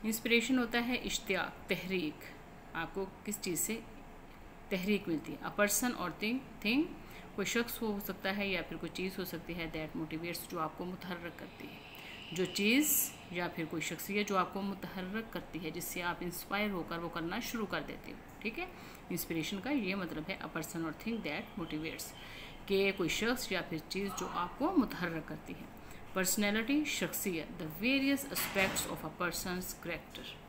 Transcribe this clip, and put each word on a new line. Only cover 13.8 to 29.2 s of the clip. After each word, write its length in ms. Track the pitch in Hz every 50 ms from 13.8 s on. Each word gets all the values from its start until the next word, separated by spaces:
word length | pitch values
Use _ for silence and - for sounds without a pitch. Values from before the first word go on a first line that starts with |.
शख्सियत 460 | - - 175 156 - - 196 208 208
जो 80 | 202 202
आपको 260 | 185 175 180 - 196
मुतहर्रक 680 | 196 196 196 190 - 175 - 196 185 185 202 220 220 - -
करती 260 | 180 - - - 156
है, 120 | 180 160
जिससे 300 | 160 175 160 - - 185
आप 220 | 175 175 170 165 175
inspire 480 | 175 165 - - - 196 202 214 208
होकर 280 | 196 175 156 - 170 170
वो 100 | 170 165
करना 300 | - 170 160 170 180 226
शुरू 260 | 226 - - 226 214
कर 160 | 190 180 160
देते 300 | - - - - - -
हो। 60 | - - - - - -
ठीक 180 | - 220 220 349
है, 120 | 359 370 - - - - - - - -
Inspiration 480 | 185 165 - - 170 165 156 - 202 196
का 120 | - 254
ये 240 | 302 277 208 185 190
मतलब 300 | 196 180 160 165 156 151 190
है, 100 | 190 -
a 60 | -
person 360 | 156 - 165 156 - - 170
or 100 | 165 156
thing 320 | 151 160 - 220 233 214 175
that 360 | 151 147 175 220 - - 208
motivates, 520 | 165 151 156 156 156 160 - - - - - - - - - - - - - - -
कि 240 | - 196 196 196 196
कोई 180 | 190 196 180 151
शख्स 420 | - - 214 233 254 247 - -
या 100 | 190 175
फिर 180 | 160 - 170 156
चीज़ 320 | - - - 190 202 196
जो 160 | 185 - 185
आपको 440 | 180 - 180 175 175 - - 269 349
मुतहर्रक 540 | 392 330 226 - - - 180 175 165 160 151
करती 260 | - 156 156 - - -
है। 220 | - - - - - - - - - - - -
पर्सनैलिटी, 680 | 190 185 180 - - 208 202 202 220 226 220 277 302 302
शख्सियत, 640 | 285 - - 185 160 - - - 202 175 160 147 - -
the 120 | - 156 156 156 - 208
various 420 | 247 269 269 269 277 277 269 - -
aspects 560 | 180 - - - - 196 190 190 - - -
of 180 | - 170 - -
a 60 | 156 - -